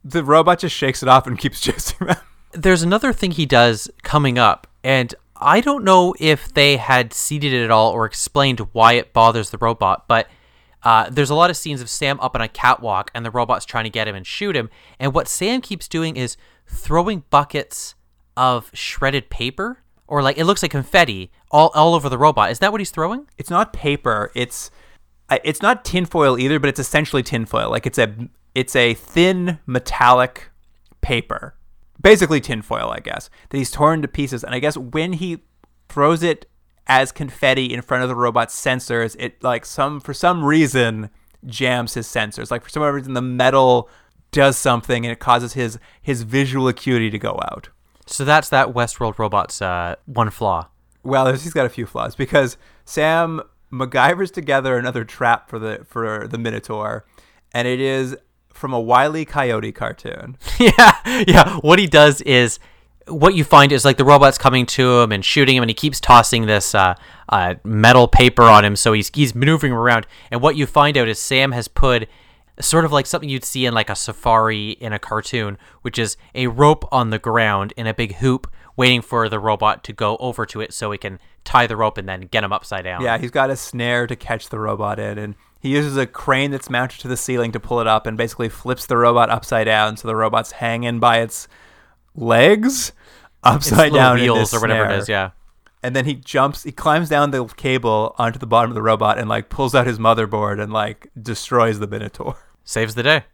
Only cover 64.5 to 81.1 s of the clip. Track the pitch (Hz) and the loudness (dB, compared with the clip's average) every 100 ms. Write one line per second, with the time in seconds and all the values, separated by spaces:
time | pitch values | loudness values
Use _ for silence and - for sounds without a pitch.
64.5 | 127 120 - 127 123 117 104 - 151 135 | 2 -2 0 4 4 4 0 0 2 4
65.5 | 127 113 110 151 135 - 120 113 120 110 | 4 2 -2 -4 -4 8 8 8 0 2
66.5 | 104 - 104 92 87 - - - 101 90 | 0 2 2 2 0 -12 -20 -2 0 0
67.5 | 90 107 107 110 127 120 - 123 - 117 | -4 -4 4 8 8 8 8 6 8 10
68.5 | 107 104 101 117 107 101 - 139 113 139 | 10 8 2 2 0 -2 0 -2 2 0
69.5 | 160 147 120 120 117 - - - 120 139 | 2 0 0 2 2 0 -20 -8 0 0
70.5 | 151 135 151 143 143 113 107 - 131 135 | 0 0 4 4 2 0 -2 -2 0 0
71.5 | 120 113 - 135 120 110 _ _ _ _ | -2 -4 0 2 2 -4 _ _ _ _
72.5 | _ - 160 160 143 135 170 147 135 - | _ 0 0 2 0 -2 -8 -6 -8 -8
73.5 | 135 123 117 107 98 - - 123 113 110 | -4 -2 -2 -2 -6 -8 -4 2 2 2
74.5 | 107 104 - 117 104 - 110 - 123 104 | -2 -8 -12 -10 -10 -6 -8 -6 -6 -6
75.5 | 98 _ _ 120 120 110 - _ - 123 | -10 _ _ -10 -6 -6 -8 _ -6 -4
76.5 | 117 147 156 - 131 117 110 117 113 110 | 2 4 2 0 -2 0 -4 -2 0 0
77.5 | 101 101 - 113 110 113 98 131 131 - | -2 -6 -8 -8 -6 -6 -4 -2 -2 -6
78.5 | - - - 127 123 - 120 110 107 110 | -16 -14 0 2 2 0 -4 -2 -2 -2
79.5 | 104 107 - - 104 107 113 127 117 110 | 0 0 -2 -10 -6 -4 -4 -8 -8 -10
80.5 | 107 110 - 107 104 104 | -10 -12 -8 -10 -8 -12